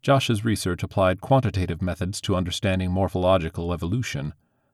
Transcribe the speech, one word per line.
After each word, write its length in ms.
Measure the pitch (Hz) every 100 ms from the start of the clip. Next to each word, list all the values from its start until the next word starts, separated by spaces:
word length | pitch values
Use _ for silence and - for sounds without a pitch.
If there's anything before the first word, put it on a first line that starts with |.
Josh's 420 | - 135 - 110
research 380 | 113 101 92 87
applied 380 | - - 92 92
quantitative 600 | - 135 113 95 90 82
methods 400 | 90 87 90 104
to 120 | -
understanding 560 | 90 87 - 98 92 92
morphological 840 | 92 92 90 90 95 80 - 85
evolution, 640 | 87 87 113 123 - 73 - _ _ _